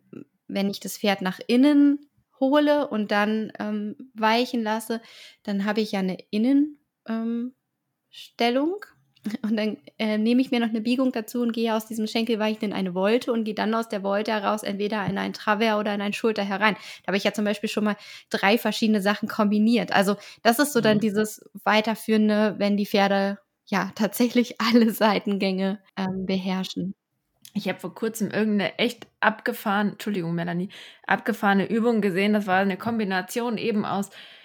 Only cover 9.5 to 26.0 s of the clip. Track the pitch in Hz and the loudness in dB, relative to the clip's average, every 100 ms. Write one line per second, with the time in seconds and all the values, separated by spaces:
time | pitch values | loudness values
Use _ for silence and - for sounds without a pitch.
9.5 | 214 214 - - - 220 214 220 247 262 | 0 -2 -4 -12 -6 -2 0 2 2 2
10.5 | 240 233 226 220 247 254 240 220 240 240 | 0 0 -2 0 0 0 -2 -6 -2 -2
11.5 | 226 226 220 220 226 220 233 226 220 214 | 0 0 0 -2 -4 -2 0 0 0 0
12.5 | 214 214 196 190 180 196 240 262 233 220 | -2 -4 -2 -2 0 2 2 2 -2 -2
13.5 | 208 202 226 226 208 196 202 220 214 202 | -2 -2 -2 -2 -4 -2 -2 -2 -2 0
14.5 | 214 - 202 208 214 185 196 196 190 - | -2 -4 -4 -4 -2 -2 -4 -4 -4 -2
15.5 | 208 226 214 214 208 202 202 226 214 202 | 2 2 0 -2 -2 -4 -2 -2 0 -2
16.5 | 190 214 185 - - - 185 202 202 208 | 0 0 0 -8 -10 -4 0 0 0 -2
17.5 | 208 214 - 208 202 - - - - 196 | -2 -4 -2 -2 -2 -8 -20 -8 0 2
18.5 | 233 220 208 220 214 190 208 202 - 208 | 2 0 0 2 2 2 -2 -2 0 2
19.5 | 214 220 240 170 - 196 202 - - 226 | 4 4 2 2 2 2 0 -6 0 2
20.5 | 240 285 240 220 214 220 202 214 - - | 2 2 2 4 4 2 0 -2 -6 -18
21.5 | 202 - 214 214 214 - 220 214 208 214 | -6 2 2 2 -4 0 2 4 2 2
22.5 | - 202 202 202 202 196 196 196 202 _ | 0 0 0 0 2 2 2 0 -4 _
23.5 | _ _ 190 196 - 208 - 240 247 233 | _ _ -4 -4 -2 -2 0 2 2 0
24.5 | - 214 233 226 202 214 190 208 196 196 | -2 2 4 4 4 2 2 0 -2 0
25.5 | 185 190 202 - - | 0 -2 -4 -8 -6